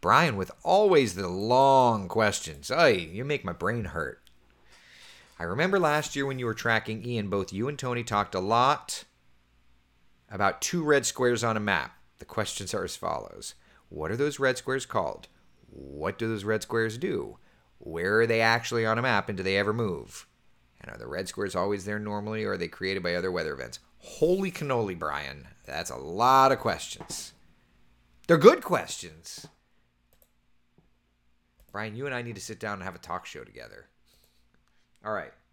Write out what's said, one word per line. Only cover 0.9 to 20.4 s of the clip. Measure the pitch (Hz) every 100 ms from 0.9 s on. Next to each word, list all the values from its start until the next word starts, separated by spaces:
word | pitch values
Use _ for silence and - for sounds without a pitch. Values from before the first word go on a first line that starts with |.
| 170 120
the | 90 92
long | 92 107 123 135 135 123 110 92
questions. | 110 107 - - 73 -
Ay, | 143 160
you | 98 80 92
make | 139 147 92
my |
brain | 85 87 117 98
hurt. | 82 69 - _ _ _ _ _ - - - - - - _
"I |
remember | 85 104 175 196
last | 165 151 151
year | 139 139
when | 131
you |
were | 120
tracking | 113 117 113 110 110
Ian, | 123 117 101
both | 101 95
you | 95 123
and | 147
Tony | 131 120
talked | 117 104 101
a | 95
lot | 95 117 127 151 - - - _ _ _ _ _ _ _ _ _ _ _ _
about | 98 98 -
two | - 175
red | 151 143 -
squares | - 123 120
on | 117 110
a |
map. | 104 90 62 - _ _
The | -
questions | - 101 - 98
are | 104
as | 92
follows. | - 82 80 50 50 - - _ _ _
What | 76 78
are | 117
those | 147 143
red | 135 127
squares | - 131
called? | - 110 82 50 - _ _ _ _
What | - 69 69 80 98
do | 113
those | 110
red | 101 107
squares | - 117 113 110
do? | 185 139 60 - _ _ _ _
Where | - 82 90 107
are | 113
they | 113
actually | 113 117 120 120
on | 110 110
a |
map, | 127 107 95
and | 95
do |
they | 95 98
ever | 101
move? | 113 110 82 57 - - _